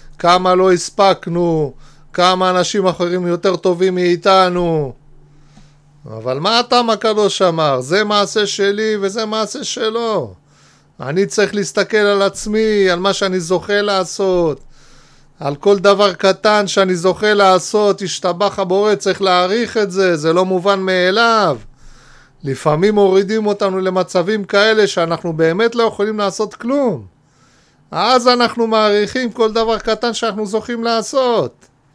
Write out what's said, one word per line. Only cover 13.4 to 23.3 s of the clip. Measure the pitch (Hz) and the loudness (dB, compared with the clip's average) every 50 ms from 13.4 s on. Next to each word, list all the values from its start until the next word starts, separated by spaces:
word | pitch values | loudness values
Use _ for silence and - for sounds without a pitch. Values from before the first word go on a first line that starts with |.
זוכה | 170 160 185 170 - - 202 208 208 | -2 -2 -2 -2 -2 0 -2 0 0
לעשות, | 208 202 190 185 170 - - 196 190 185 180 170 156 139 - - - - - - - - - - _ _ _ _ _ _ - | 0 0 -2 -2 -4 -4 -4 -2 0 0 0 0 0 -2 -6 -10 -20 -20 -20 -20 -20 -20 -20 -20 _ _ _ _ _ _ -8
על | 147 139 143 | -6 -6 -6
כל | 139 - 196 202 196 | -2 2 2 2 4
דבר | 170 202 196 190 208 196 175 | 4 2 4 4 2 0 0
קטן | - - 190 185 - - 214 214 208 208 | 0 0 0 0 2 0 0 2 2 0
שאני | 180 - 202 196 185 185 | 0 0 0 0 0 0
זוכה | 170 165 190 175 - 208 214 208 | 0 0 0 0 0 0 0 2
לעשות, | 202 202 190 185 180 - - - 208 208 202 196 202 202 | 4 4 4 4 4 2 0 0 0 2 2 0 0 -4
השתבח | 170 - - - 180 175 170 202 196 196 - | -8 -8 -4 -4 -4 -2 0 -2 -2 -2 -4
הבורא, | 196 175 185 196 208 214 208 | -4 0 0 0 2 2 0
צריך | 202 - 196 185 - 196 | 0 0 -2 -2 0 0
להעריך | 190 180 180 180 180 202 240 233 - - | 2 2 2 2 2 0 -2 -2 -2 -2
את | 226 208 196 | -2 -2 -2
זה, | 175 190 190 180 175 | 0 0 2 2 2
זה | 151 147 160 165 | 0 0 0 2
לא | 185 185 | 2 2
מובן | 185 190 180 170 202 196 190 | 0 0 -2 0 0 0 0
מאליו. | 190 185 185 180 180 185 190 214 233 233 226 220 202 165 135 110 - - - _ - - - - - - - - - _ _ _ - | 0 -2 0 0 2 2 2 2 2 2 2 2 2 0 -2 -4 -8 -18 -20 _ -20 -20 -20 -20 -20 -20 -20 -20 -20 _ _ _ -8
לפעמים | 139 131 - - 156 151 156 185 214 214 | -8 -6 -4 -2 -2 0 2 2 2 4
מורידים | 202 202 190 185 196 202 180 | 4 4 4 4 2 2 2